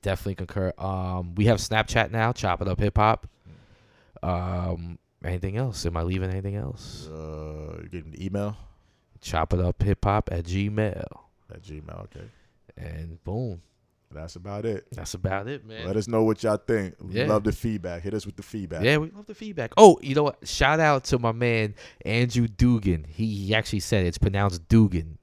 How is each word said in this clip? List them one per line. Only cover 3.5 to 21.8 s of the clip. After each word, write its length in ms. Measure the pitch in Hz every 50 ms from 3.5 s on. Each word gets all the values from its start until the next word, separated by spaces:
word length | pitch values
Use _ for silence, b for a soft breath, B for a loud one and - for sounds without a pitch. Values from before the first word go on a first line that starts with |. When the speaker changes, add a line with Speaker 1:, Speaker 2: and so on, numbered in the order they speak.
| 80 b b b b b b b b b b b b - -
Speaker 1:
Um, 720 | 90 90 87 90 90 90 90 90 87 87 85 85 85 87 - _ _ _ _ -
anything 340 | 85 90 90 87 95 98 110
else? 280 | 131 127 101 - -
Am 120 | 87 85 82
I 60 | 82
leaving 260 | 87 92 92 92 95
anything 240 | 92 98 95 98 101
else? 520 | 104 107 - - - - - - - 76 78
Speaker 2:
Uh, 720 | 78 80 78 78 78 78 78 78 78 78 76 78 78 80 80
you 60 | 87
gave 160 | 87 87 78
me 60 | 80 78 -
the 80 | 90
email? 300 | 95 92 101 101 104 107 - b b b b b b b b b b _ -
Speaker 1:
Chop 320 | - - - 82 80 - -
it 60 | 90
up 220 | 87 87 92 _ -
hip 220 | 101 98 - -
hop 240 | 101 98 107 - -
at 140 | - 87 85
gmail. 580 | 85 90 95 101 104 104 107 107 104 90 - - - - - - _ _ _ _ _
Speaker 2:
At 100 | - - 90
Gmail, 400 | 98 76 78 76 76 78 85 98
okay. 220 | 101 _ - - 107 _ _ _ _ _ _ _ _ - -
Speaker 1:
And 460 | - 85 80 78 80 82 82 85 _
boom. 380 | - 95 113 127 120 95 85 - _ _ _ _ _ _ _ _ _
Speaker 2:
That's 240 | 69 73 78 82 -
about 300 | 87 87 101 101 104 107
it. 200 | 113 107 95 - _
Speaker 1:
That's 220 | - - 85 - -
about 320 | 92 90 95 95 98 98 117
it, 180 | 143 135 110
man. 220 | 110 110 110 113 -
Speaker 2:
Let 80 | 98 110
us 100 | 101 104
know 160 | 117 110 110
what 200 | 110 110 - -
y'all 140 | 113 107 101
think. 380 | _ - 117 110 98 92 - _
We 140 | - 95 92
Speaker 1:
Yeah. 100 | 107 127
Speaker 2:
love 180 | 151 107 107 101
the 60 | 107 104
feedback. 500 | - - 113 110 101 85 90 87 85 80
Hit 100 | 101 101
us 120 | 107 -
with 100 | 101 92
the 80 | - 101
feedback. 400 | - - 110 98 85 85 80 95
Speaker 1:
Yeah, 140 | 120 147 151
we 120 | 151 160
love 140 | - 196 208
the 80 | - 214
feedback. 380 | - 220 214 202 160 120 113 - -
Oh, 200 | 220 208 - -
you 120 | - 139 135
know 100 | 147 147
what? 220 | 147 - _ - -
Shout 320 | - - 143 135 151 160
out 240 | 160 151 147 135 -
to 140 | - - 123
my 120 | 117 113
man, 420 | 113 117 123 120 117 113 110 104 104 B